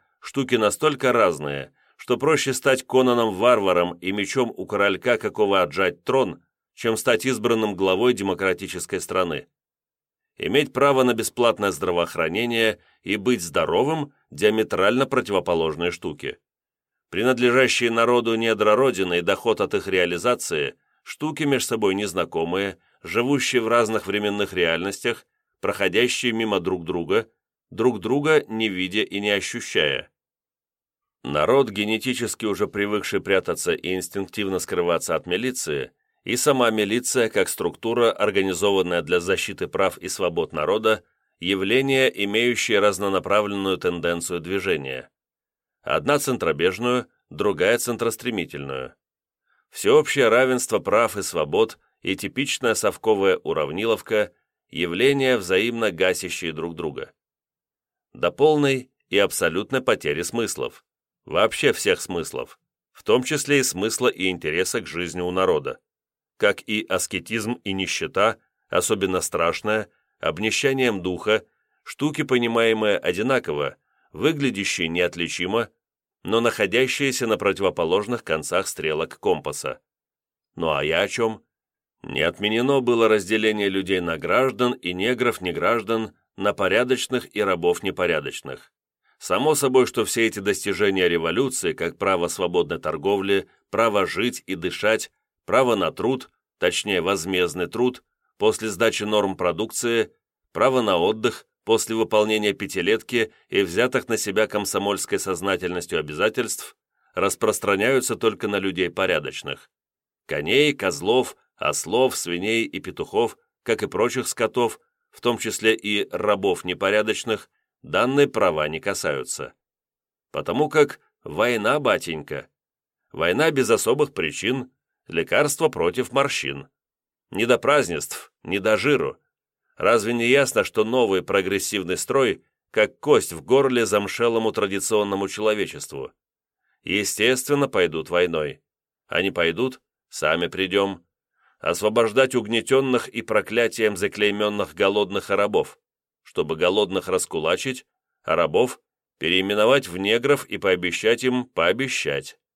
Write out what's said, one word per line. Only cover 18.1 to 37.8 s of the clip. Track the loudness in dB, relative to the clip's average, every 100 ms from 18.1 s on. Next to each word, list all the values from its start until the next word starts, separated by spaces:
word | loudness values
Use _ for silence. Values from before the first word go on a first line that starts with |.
| 4 2 0
недра | 0 2 4 4
Родины | 4 0 0 0
и |
доход | 0 0 0 0
от | 0
их | -2 0
реализации — | 0 2 0 0 -2 -2 -4 -4 -8 _ _
штуки | -20 -8 -8 -4
меж | 0 0 0
собой | 0 0 0
незнакомые, | -2 -2 -4 -2 -2 -2 -4 -8 _ _
живущие | -6 -2 0 0 0 0
в | 2
разных | 2 2 0 -2
временных | -2 0 0 -2
реальностях, | 0 0 0 -2 -4 -4 -4 _ _ _ _
проходящие | -6 -2 0 2 0 0 -2
мимо | -2 -2 -2
друг | -2 -4
друга, | -4 -6 -2 -2 -2 _ _ _ _
друг | -2 0 0
друга | -2 0 2 2 0
не | -2 -2
видя | -2 -2 -2
и | -2 -2
не | 0
ощущая. | 0 -2 -8 -2 0 2 0 -8 _ _ _ _ _ _ _ _ _ _ _
Народ, | -4 0 4 4 2
генетически | -2 -2 -2 -2 -4 -4 -4 -4
уже | -2 -2
привыкший | -2 -2 -2 -2 -4
прятаться | 0 0 0 -2 -2
и | -2 -2
инстинктивно | -4 -4 -8 -6 -6 -4 -4
скрываться | -2 -2 0 0 0 -4
от | -2
милиции, | -2 -2 -6 -6 -6 -6 _ _ _
и | -6 0
сама | 2 4 2
милиция, | 2 0 0 0 0 0
как | 2 0
структура, | -2 -4 -4